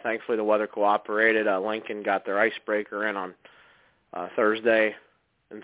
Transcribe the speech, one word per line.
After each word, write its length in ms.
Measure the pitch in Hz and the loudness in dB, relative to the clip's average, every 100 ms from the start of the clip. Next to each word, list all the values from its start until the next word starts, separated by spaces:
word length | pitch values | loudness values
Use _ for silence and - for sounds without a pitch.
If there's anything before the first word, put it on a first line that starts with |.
thankfully, 340 | 120 110 - 113 | -2 -6 -2 0
the 80 | |
weather 220 | 107 107 104 | 2 2 0
cooperated. 800 | 107 101 104 - 107 110 110 107 | 0 2 2 0 2 4 4 2
Uh, 100 | 95 | 0
Lincoln 420 | 107 110 - 104 | -2 -6 -8 -6
got 240 | 104 98 - | -2 -2 -2
their 120 | 101 | 0
icebreaker 720 | 113 - - 104 104 104 107 | 0 -2 -4 -4 -4 -6 -4
in 80 | 101 | -4
on, 180 | 92 87 - - - _ _ _ _ | -8 -12 -20 -20 -20 _ _ _ _
uh, 160 | 90 90 - | -10 -6 0
Thursday 580 | 107 110 113 110 107 - _ _ _ _ _ | 2 2 2 4 2 -2 _ _ _ _ _
and 120 | 104 | -20